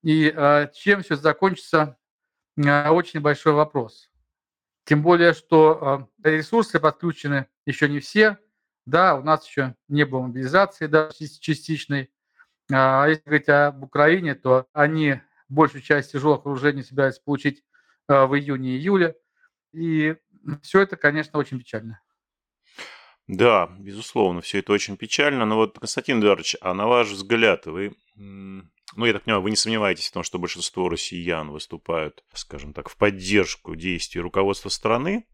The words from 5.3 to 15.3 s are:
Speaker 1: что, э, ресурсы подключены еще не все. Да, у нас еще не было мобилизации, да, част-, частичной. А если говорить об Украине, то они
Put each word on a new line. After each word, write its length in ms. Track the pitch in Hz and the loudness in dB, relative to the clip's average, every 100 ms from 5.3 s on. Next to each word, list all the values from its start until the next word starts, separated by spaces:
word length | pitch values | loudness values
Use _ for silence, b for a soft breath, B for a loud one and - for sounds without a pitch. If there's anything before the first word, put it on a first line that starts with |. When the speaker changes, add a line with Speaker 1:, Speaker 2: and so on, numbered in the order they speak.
Speaker 1:
что, 720 | 165 _ 160 156 156 143 139 127 _ | 2 _ 6 6 4 -2 -4 -6 _
э, 60 | 156 | 0
ресурсы 500 | 156 151 233 214 165 | 0 0 0 0 0
подключены 680 | 156 - 175 156 147 143 131 _ - | 0 0 -6 -6 -4 -4 -6 _ -10
еще 220 | 139 147 | -2 -2
не 120 | 143 | -2
все. 380 | - 208 214 202 _ _ _ _ - | -4 2 2 2 _ _ _ _ -2
Да, 300 | 156 185 143 | 2 4 2
у 60 | |
нас 220 | 139 156 - | 0 -2 -2
еще 260 | - 131 120 _ | -6 -6 -8 _
не 160 | 143 139 | 0 0
было 160 | 131 | -2
мобилизации, 640 | 127 123 131 170 196 - 156 | -6 -6 0 2 0 -2 0
да, 220 | 156 156 | 2 0
част-, 280 | - 151 - | -8 -16 -12
частичной. 680 | - 147 - 151 - 139 131 _ _ b b _ _ | -6 -6 -4 -8 -4 -6 -6 _ _ b b _ _
А 340 | 135 131 135 143 | 2 4 4 2
если 140 | 156 143 | 0 0
говорить 220 | 147 143 | -2 2
об 340 | 143 147 135 | 4 4 -2
Украине, 500 | 135 143 147 185 165 135 | -8 2 4 4 -2 -4
то 300 | 131 131 127 | 2 2 0
они 460 | 151 147 160 151 135 _ | 0 0 2 0 -2 _